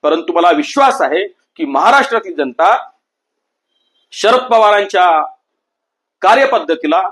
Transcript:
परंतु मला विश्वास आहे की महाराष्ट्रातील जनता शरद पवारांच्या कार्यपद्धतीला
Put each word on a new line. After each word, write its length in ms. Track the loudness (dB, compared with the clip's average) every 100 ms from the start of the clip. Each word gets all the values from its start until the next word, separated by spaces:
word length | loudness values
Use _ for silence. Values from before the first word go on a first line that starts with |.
परंतु 300 | 0 -2 -2
मला 180 | 0 2
विश्वास 500 | 0 -2 0 0 0
आहे 260 | -2 -2 -6
की 380 | _ _ _ -4
महाराष्ट्रातील 720 | 0 2 2 0 -4 -6 -6
जनता 400 | -6 0 0 0 -4 _ _ _ _ _ _ _ _ _ _ _ _
शरद 320 | -4 0 0 2
पवारांच्या 580 | 2 2 2 0 0 2 2 -2 -10 _ _ _ _ _ _ _ _
कार्यपद्धतीला 800 | 2 4 2 0 -2 -4 0 -2 -2